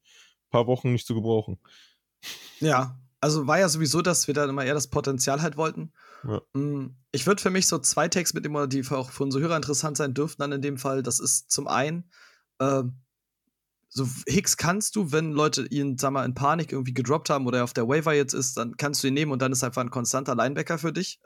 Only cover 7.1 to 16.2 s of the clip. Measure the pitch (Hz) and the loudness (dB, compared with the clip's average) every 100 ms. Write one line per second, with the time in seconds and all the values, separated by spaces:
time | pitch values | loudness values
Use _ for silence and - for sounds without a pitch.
7.1 | 139 160 202 196 185 180 160 - - 165 | -2 0 2 2 2 2 2 0 2 2
8.1 | 185 170 160 151 147 143 135 127 139 127 | 0 -2 -2 -4 -2 -2 -2 -2 -4 -4
9.1 | - 139 135 160 165 135 143 156 143 147 | -4 -2 0 2 0 0 -2 0 0 -2
10.1 | 127 151 - 143 139 139 135 139 135 127 | 0 -2 -2 -4 -2 -2 -2 -2 -2 0
11.1 | 120 - - - - 147 95 143 170 175 | -2 0 0 0 -2 0 0 0 -2 -8
12.1 | - - _ _ - 135 135 127 127 _ | -16 -20 _ _ -2 0 2 0 -6 _
13.1 | _ _ _ _ _ _ _ _ - 131 | _ _ _ _ _ _ _ _ -4 -4
14.1 | 127 - 151 - - 156 190 208 214 180 | -4 0 0 2 0 0 0 -2 -2 0
15.1 | 151 160 147 151 - 127 143 139 127 135 | 0 0 2 2 0 -2 -2 -2 0 0
16.1 | 135 | 0